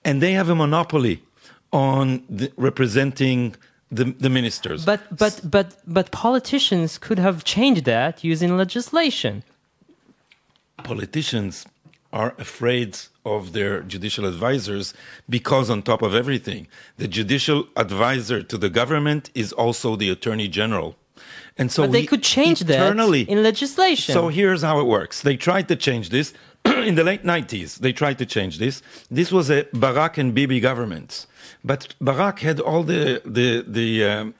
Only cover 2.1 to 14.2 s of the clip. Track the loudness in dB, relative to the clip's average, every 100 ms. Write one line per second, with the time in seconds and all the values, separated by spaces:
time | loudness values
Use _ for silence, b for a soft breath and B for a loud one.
2.1 | -2 -6 -6 -6 -2 -2 0 2 2 0
3.1 | 2 0 2 -2 -6 b b b -2 -2
4.1 | 0 0 2 0 -4 -8 -4 -2 -2 -4
5.1 | 0 0 -2 0 0 0 -6 -2 0 0
6.1 | 0 0 2 0 0 2 2 0 -4 -4
7.1 | 2 2 0 -2 2 4 4 4 2 0
8.1 | -2 -2 0 2 2 0 -2 -2 0 0
9.1 | 0 -4 -4 -12 _ _ _ _ _ _
10.1 | _ _ _ _ _ _ -14 -10 -8 -6
11.1 | -6 -4 -4 -4 -8 -16 _ _ _ _
12.1 | -4 -4 -6 -14 -4 0 0 -2 -8 -18
13.1 | _ -6 -6 -4 -4 -4 -4 -8 -8 -8
14.1 | -4